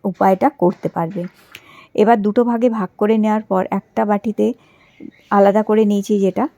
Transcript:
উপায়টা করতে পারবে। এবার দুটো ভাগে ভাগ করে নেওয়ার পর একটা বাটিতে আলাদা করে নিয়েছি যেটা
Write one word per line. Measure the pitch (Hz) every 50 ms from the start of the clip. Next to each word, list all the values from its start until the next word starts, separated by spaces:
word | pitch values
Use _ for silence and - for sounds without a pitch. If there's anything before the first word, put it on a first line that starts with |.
| -
উপায়টা | 202 180 - 202 190 190 190 - 285 285 -
করতে | 180 180 202 - - 170
পারবে। | - 175 170 165 196 180 175 185 - _ _ _ - - _ - - - - _ _
এবার | - 208 214 240 214
দুটো | 196 208 208 240 240
ভাগে | 240 233 226 240 247
ভাগ | 226 220 185 - -
করে | - 208 214 226 220
নেওয়ার | 208 214 214 220 214 -
পর | 196 185 - -
একটা | 196 196 - _ _ 226 220
বাটিতে | 208 208 202 - 220 208 - 214 226 247 - _ _ _ _ _ _ _ _ - - - _ _ _
আলাদা | 202 202 196 202 196 214
করে | 214 - 214 220 220
নিয়েছি | 208 208 202 196 - 214 202
যেটা | 196 185 180 202 247 320 -